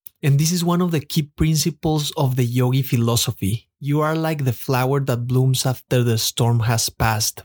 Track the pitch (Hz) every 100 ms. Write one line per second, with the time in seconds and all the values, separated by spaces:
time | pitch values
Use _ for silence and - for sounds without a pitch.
0 | - _ 151 139 160 180 170 175 180 160
1 | - 170 147 - 156 156 170 - 160 156
2 | 143 - 135 127 123 123 127 135 127 123
3 | 117 117 - - 95 113 - _ 139 147
4 | 151 160 160 151 127 113 - 127 131 143
5 | 135 120 123 127 131 131 131 127 - 127
6 | 120 113 - - 117 117 113 113 - -
7 | 113 110 - -